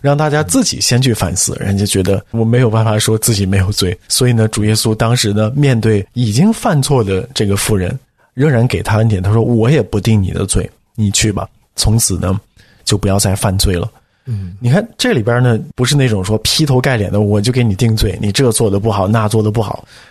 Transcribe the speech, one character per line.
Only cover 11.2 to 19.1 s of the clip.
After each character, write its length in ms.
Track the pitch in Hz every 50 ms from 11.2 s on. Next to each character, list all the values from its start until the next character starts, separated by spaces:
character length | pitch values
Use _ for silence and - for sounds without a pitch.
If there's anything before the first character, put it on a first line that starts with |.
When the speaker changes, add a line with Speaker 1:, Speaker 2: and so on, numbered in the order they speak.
| - 113 98
Speaker 1:
吧， 160 | 98 92 - _ _ _ _ _
从 240 | - - 110 107 117
此 180 | - - 95 87
呢， 200 | 87 90 95 104 - _ _ _ - _ _ _ _
就 120 | - 107
不 120 | 101 - 98
要 100 | 95 98
再 160 | - 101 92
犯 240 | - - 107 95 98
罪 160 | 104 110 92
了。” 160 | 87 90 110 _ _ _ _ _ _ _
Speaker 2:
嗯。 280 | - 117 101 95 90 90 101
Speaker 1:
你 100 | 120 120
看 180 | 135 196 - - -
这 160 | _ - 247 226
里 80 | 139
边 220 | 104 117 120 120 127
呢， 160 | 123 117 110 - 147 -
不 100 | - 123
是 120 | 117 147
那 100 | 143 135
种 180 | 127 107 98 92
说 140 | 98 107 107
劈 260 | - - - - 160
头 160 | 143 135 127
盖 160 | 127 143 131
脸 140 | 113 101 92
的 80 | 95 104
，“我 200 | 107 101 104 104
就 100 | 98 123
给 140 | 120 127 120
你 100 | 117 98
定 220 | 95 123 117 110
罪， 200 | 107 - 110 92 - 113
你 80 | 104
这 220 | 98 - 139 123 110
做 180 | - 120 104
得 80 | 98 101
不 140 | 98 113 104
好， 160 | 101 95
那 180 | 95